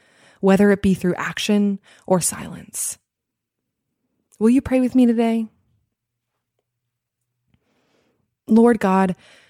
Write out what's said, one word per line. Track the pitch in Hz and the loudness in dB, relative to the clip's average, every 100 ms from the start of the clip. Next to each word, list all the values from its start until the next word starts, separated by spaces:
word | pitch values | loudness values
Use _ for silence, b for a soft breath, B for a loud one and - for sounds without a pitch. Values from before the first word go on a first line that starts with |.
| b b b b | b b b b
whether | 190 190 208 | 2 4 4
it | 196 | 2
be | 196 | 0
through | 180 180 - | -2 -2 -6
action | 165 - - 208 202 196 b b b | -8 -8 -2 -2 -2 -4 b b b
or | 185 | -2
silence. | - - - 175 - - - - _ _ _ _ _ _ _ _ _ _ _ _ _ - | -2 -10 -16 -18 -16 -12 -12 -12 _ _ _ _ _ _ _ _ _ _ _ _ _ -2
Will | 220 | 0
you | 262 | 0
pray | - 254 | 0 -2
with | 247 | 0
me | 262 | 2
today? | 240 226 226 226 220 _ _ _ _ _ _ _ _ _ _ _ _ _ _ _ _ _ _ _ _ _ _ _ _ _ _ _ _ _ - | 2 2 -2 -2 -6 _ _ _ _ _ _ _ _ _ _ _ _ _ _ _ _ _ _ _ _ _ _ _ _ _ _ _ _ _ 0
Lord | 220 240 226 | 4 4 2
God, | 190 190 190 - b b | 0 0 0 -4 b b